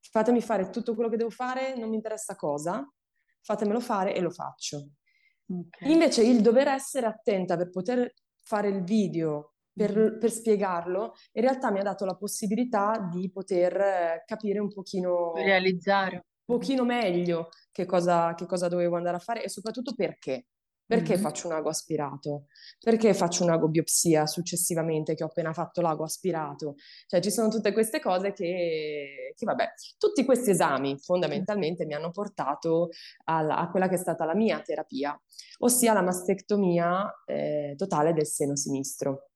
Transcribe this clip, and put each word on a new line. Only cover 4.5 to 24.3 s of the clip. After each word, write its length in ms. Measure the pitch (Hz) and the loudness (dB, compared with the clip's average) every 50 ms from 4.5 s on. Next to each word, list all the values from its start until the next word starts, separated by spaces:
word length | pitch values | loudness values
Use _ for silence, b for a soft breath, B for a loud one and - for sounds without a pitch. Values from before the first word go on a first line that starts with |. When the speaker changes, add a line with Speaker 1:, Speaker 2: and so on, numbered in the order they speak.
| - _ - - - 143 143 143 _ _ _ _ _ _ _ _ _ _ _ _ | -12 _ -10 -10 -10 -10 -12 -14 _ _ _ _ _ _ _ _ _ _ _ _
Speaker 2:
Ok. 320 | 185 180 170 170 - - | -8 -8 -8 -10 -16 -6
Speaker 1:
Invece 400 | - 269 320 330 330 277 247 240 | 2 4 6 6 6 6 6 6
il 180 | 220 233 254 233 | 6 6 8 8
dover 260 | 202 240 226 254 277 285 | 8 8 8 6 6 4
essere 380 | 269 262 - - - 269 240 | 2 0 -4 -4 -4 -2 -2
attenta 500 | 220 214 - _ - 208 185 185 175 180 | -2 -4 -2 _ 0 0 0 0 0 0
per 140 | 165 175 175 | 0 0 -4
poter 420 | 180 185 180 208 247 247 247 240 _ _ _ _ _ _ | -4 -6 -4 0 0 0 0 -2 _ _ _ _ _ _
fare 260 | _ - 220 208 208 202 | _ -4 -4 -2 0 0
il 140 | 196 196 | -2 -2
video, 720 | 180 175 214 220 202 175 156 170 160 156 151 147 151 _ _ _ _ _ | -2 0 2 2 2 2 0 -2 -2 0 -2 -4 -8 _ _ _ _ _
per, 240 | _ 190 - - 196 | _ -2 0 2 4
Speaker 2:
Mhm. 220 | 214 220 220 220 - | 4 4 4 2 2
Speaker 1:
per 120 | - 226 | -2 -2
spiegarlo, 840 | 226 - - 226 214 196 202 190 180 170 170 180 180 190 220 226 b b b b | -2 0 2 2 2 2 2 -2 -2 -4 -4 -4 -4 -4 -4 -6 b b b b
in 100 | _ 220 | _ 0
realtà 280 | 220 262 269 254 262 233 | 2 2 2 2 0 -2
mi 80 | 202 196 | 0 0
ha 40 | |
dato 220 | 196 202 190 - 208 | -2 -2 -2 -2 -4
la 120 | 190 180 | -4 -4
possibilità 920 | - 202 202 - - - 196 220 214 247 247 226 208 196 208 220 226 202 175 | -6 -8 -8 -6 -4 -4 -2 0 0 0 0 0 0 2 2 0 -2 -4 -6
di 180 | 170 175 185 185 | -6 -4 -6 -6
poter, 460 | _ 196 190 - 196 175 175 180 175 190 | _ -10 -6 -2 2 2 2 2 2 2
eh, 420 | 196 196 196 180 170 165 165 165 - | 2 2 2 2 0 -2 -2 -4 -6
capire 320 | - 220 214 220 208 196 208 | -10 -10 -6 -4 -2 -2 -2
un 140 | 214 202 | -2 -4
pochino, 600 | 208 196 185 - - 185 180 180 175 175 175 170 165 | -6 -8 -12 -6 -4 -4 -2 0 0 0 0 -2 -2
Speaker 2:
Realizzare. 800 | 165 165 196 196 185 185 190 185 175 175 196 196 196 190 185 180 | -2 2 2 2 4 4 2 0 0 0 0 2 2 2 -2 -6
Speaker 1:
un 60 | 175 - _ _ _ _ - 240 233 | -10 -14 _ _ _ _ -2 -2 -2
pochino 260 | 196 185 269 262 247 | 0 0 0 0 0
meglio 640 | 240 240 240 233 190 175 175 175 175 170 165 160 165 b b b b | 0 0 0 0 0 0 0 0 0 0 -2 -2 -6 b b b b
che 140 | _ - 185 | _ -6 -4
cosa, 480 | 175 - 180 175 175 175 170 170 170 165 | 0 0 2 4 4 4 4 2 2 -2
che 120 | 170 185 | -4 -6
cosa 220 | 175 185 180 180 175 | -4 -4 -2 -2 0
dovevo 280 | 175 175 175 175 175 | 0 2 0 2 0
andare 200 | 170 175 175 175 | 0 -2 -2 -4
a 40 | 175 | -4
fare 220 | - - 233 226 - | -4 -6 -6 -6 -6
e 40 | 196 | -8
soprattutto 460 | - - 190 220 220 254 254 277 240 | -10 -8 -10 -8 -8 -8 -8 -10 -4
perché. 520 | - 185 - - _ - 151 131 123 - _ _ _ _ _ _ _ _ _ | -4 -4 -4 -4 _ -6 -6 -6 -6 -6 _ _ _ _ _ _ _ _ _
Perché 280 | 226 226 170 156 208 | 0 0 2 2 0
Speaker 2:
Mhm. 40 | 180 | 0
Speaker 1:
faccio 280 | 202 151 151 - - 175 | 0 -2 -4 -6 -6 -4
un 40 | |
ago 160 | 160 156 151 151 | -4 -2 -2 -2
aspirato? 800 | 160 - - - 160 147 147 139 139 143 - 151 147 147 143 B B B B B B B | -4 -4 -6 -4 -4 -2 -2 -4 -6 -6 -6 -8 -8 -8 -10 B B B B B B B
Perché 320 | - 226 226 220 220 220 | 2 2 4 6 6 4
faccio 320 | 190 190 180 170 175 - 180 | 4 4 2 0 2 2 2
un 60 | 175 | 4
ago 180 | 165 165 160 160 | 4 4 2 2
biopsia 580 | 156 160 151 - - - - 175 160 151 151 | 2 2 0 2 0 2 4 4 4 4 4
successivamente 880 | 151 | 2